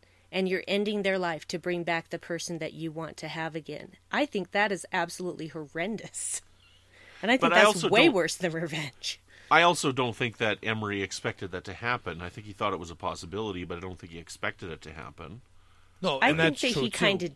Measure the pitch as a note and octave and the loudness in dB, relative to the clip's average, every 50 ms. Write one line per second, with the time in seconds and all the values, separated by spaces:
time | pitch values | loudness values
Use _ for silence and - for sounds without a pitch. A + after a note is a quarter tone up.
0 | _ _ _ _ _ _ - F#3 F#3+ F#3 F#3 F3 - - F#3 G3+ G#3 G#3+ G#3+ G#3 | _ _ _ _ _ _ -2 0 2 2 0 -2 0 0 0 2 2 2 0 0
1 | F#3+ G3 F#3+ F#3+ F3+ E3+ E3 D3+ - - - E3+ - F3+ F3 F3 E3+ F3 E3+ E3 | 2 2 2 2 0 0 -2 -4 -6 -8 -8 -4 -2 -2 -2 0 0 0 0 0
2 | - - - E3 - - F3 E3 - - E3+ D#3+ D#3+ D3+ - D3+ D#3+ D#3+ D3 D#3+ | -2 -4 -8 -10 -6 -6 -6 -6 -4 -6 -6 -6 -6 -6 -6 -6 -8 -6 -6 -8
3 | D#3+ D3 - - - D#3 D3+ E3 D#3+ D#3+ D3+ E3 D3 - D3 - - - - - | -10 -10 -10 -10 -10 -8 -6 -6 -6 -6 -6 -8 -8 -8 -10 -12 -12 -14 -18 -20
4 | _ _ - A3+ D4 C#4+ - G3+ F3 - - G3+ G#3 G#3 G3 E3 - - - F#3 | _ _ 0 0 0 0 0 -4 -4 0 2 2 2 2 2 -2 -4 -4 -2 -2
5 | E3+ E3+ - - F#3 F3+ - - D#3+ D#3 - E3 D3+ C#3 - E3 E3+ G#3 A3+ - | -2 -2 -4 -6 -6 -6 -6 -6 -10 -8 -8 -10 -10 -8 -6 -4 -4 -4 -4 -6
6 | - - - - - - - - - - - _ - - - - _ _ - - | -8 -10 -10 -8 -6 -4 -6 -6 -8 -12 -20 _ -20 -20 -20 -20 _ _ -20 -20
7 | - - - - - A3 B3 B3+ - E3 E3+ - G#3 G#3+ G3+ F3 D#3+ F3+ F#3 A3+ | -20 -20 -14 -6 2 2 4 4 6 6 8 10 8 8 8 4 2 4 6 8
8 | D4 E4+ A#3 F#3 D#3 E3 - - F3+ E3+ D#3 E3 F3 D3+ D#3 D#3 D3+ C#3 - - | 8 8 6 4 2 0 -2 -2 -2 -2 -2 -2 -4 -4 -4 -6 -6 -8 -10 -8
9 | - - - - _ _ - - - - D3+ D#3+ F3 F3 F3 - - D3+ B2+ C3+ | -8 -8 -8 -8 _ _ -20 -20 0 6 8 8 8 8 6 4 2 0 2 2
10 | B2+ A#2+ G#2+ - C3 A#2 G2+ - A#2+ G#2+ G2+ - - A2 A2+ A2 G#2+ G2+ G2+ G2 | 0 0 0 -2 -4 -4 0 0 0 0 0 0 0 -2 -2 0 0 -2 0 0
11 | F#2+ F2+ - - - A#2+ A2 - G#2+ F#2 F#2 F2+ - - F#2 - A#2+ A#2+ B2 A#2+ | -2 -2 -4 -4 -4 -4 -4 -4 -8 -8 -8 -8 -8 -10 -10 -6 -4 -2 -2 -2
12 | - F#2 E2 E2 E2+ F2+ - G2+ G#2 G#2 G2 - A2 G2+ G2 D#2+ E2+ E2+ E2+ - | -4 -8 -8 -8 -10 -10 -12 -12 -14 -14 -6 -2 -2 0 0 -2 -6 -10 -12 -6
13 | F#2+ F2 D#2+ - - E2+ F2 G#2 A2+ G#2+ F#2 F2+ F2+ E2+ F2+ E2+ F2+ F#2 F2+ E2+ | -6 -6 -6 -6 -8 -8 -6 -4 -4 -4 -4 -6 -6 -8 -8 -8 -8 -10 -12 -14
14 | - F2 E2 E2 D#2+ - - - - G#2 - - A2 F2 D#2 D2 - D#2 D#2 D#2 | -16 -16 -16 -16 -16 -16 -12 -6 -6 -6 -6 -6 -10 -12 -12 -12 -12 -14 -14 -14
15 | B1+ B1+ D2+ - - D2 F#2 B2+ - _ _ - - - - - - - _ _ | -14 -14 -14 -14 -14 -14 -14 -16 -18 _ _ -20 -20 -20 -20 -20 -20 -20 _ _
16 | F#3 F3+ C#3+ C3+ - C4 D4+ D#3+ E3 D#3+ C4+ - - B3 G#3+ D3+ C3 - - - | -4 -2 0 2 2 2 4 4 4 2 2 2 0 0 0 0 -2 -2 0 2
17 | A#3 G#3 G3 F3 F3 E3 C#3 | 2 2 4 2 -2 -4 -8